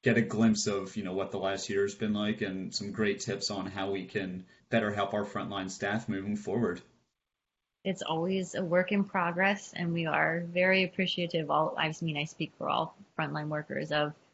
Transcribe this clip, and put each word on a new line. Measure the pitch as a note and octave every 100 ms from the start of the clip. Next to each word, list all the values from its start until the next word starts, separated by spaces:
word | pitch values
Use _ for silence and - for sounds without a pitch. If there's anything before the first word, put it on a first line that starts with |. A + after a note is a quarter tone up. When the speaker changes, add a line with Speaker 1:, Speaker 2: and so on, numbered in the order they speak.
Speaker 1:
get | B2+ A#2
a |
glimpse | G#2 G#2+ A2+ G#2 -
of, | G2+ F#2+ G#2+
you |
know, | F#2+
what | F#2+ F#2+
the | G2
last | F#2+ G2 -
year | G2
has | G2+ -
been | G#2+
like | G#2 G#2 G#2+
and | G2+ F#2+ F#2 -
some | G2+
great | F#2 G#2+ G2+
tips | - G2 -
on | G2+ F#2+
how | G2 G2
we | G2 F#2
can | G#2+ F#2+ F#2 - - _
better | A#2 G#2+
help | G2+ G2
our | G#2 G2+
frontline | G2+ F#2+ G2 F#2+
staff | - G2+ G#2+ A2+
moving | G2 G2 G#2
forward. | - G2+ G#2+ F2 - _ _ _ _ _ _ _ _ _ F#3+
Speaker 2:
It's | F#3
always | - D#3+ F3 F#3+ F3+ -
a | F#3
work | F3+ F3+
in | G3+ G3
progress, | G3 E3+ F3 G3 G3+ -
and | - E3+
we | E3 D#3+
are | D3 D#3 E3
very | E3+ F3 F#3 F#3+
appreciative. | F#3 - F#3 - E3+ E3+ D3+
All, | D3 D#3+ -
I | D#3 D#3
mean, | E3 D3
I | D#3
speak | - E3 _
for | D#3
all | - D#3+ - G3+ -
frontline | D3+ D3+ D3+
workers | D3+ D3+ C#3 D#3
of | D3+ D3 D3+ _